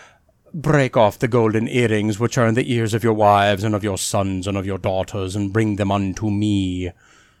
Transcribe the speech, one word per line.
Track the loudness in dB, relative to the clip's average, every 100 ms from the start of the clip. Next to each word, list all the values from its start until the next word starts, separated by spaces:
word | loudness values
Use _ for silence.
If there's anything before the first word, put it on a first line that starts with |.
| -20 _ _ _ _
break | -8 0 2 2 4
off | 2 2
the | 0
golden | 2 2 0 0
earrings | 0 2 2 0 -2
which | -2 2
are | 2
in |
the | 2 0
ears | 0 0
of | 0
your | 0
wives | 2 4 6 4 2 0
and | -2
of |
your | -2 -4
sons | -4 -2 -2 -4 -4
and | -4
of | -4
your | -4
daughters, | -4 -2 -4 -6 -6 -4
and | -2
bring | 0 0 0
them | 0
unto | 0 -2 -4 -4
me. | -2 0 0 0 -4 -8 -10 _ _ _ _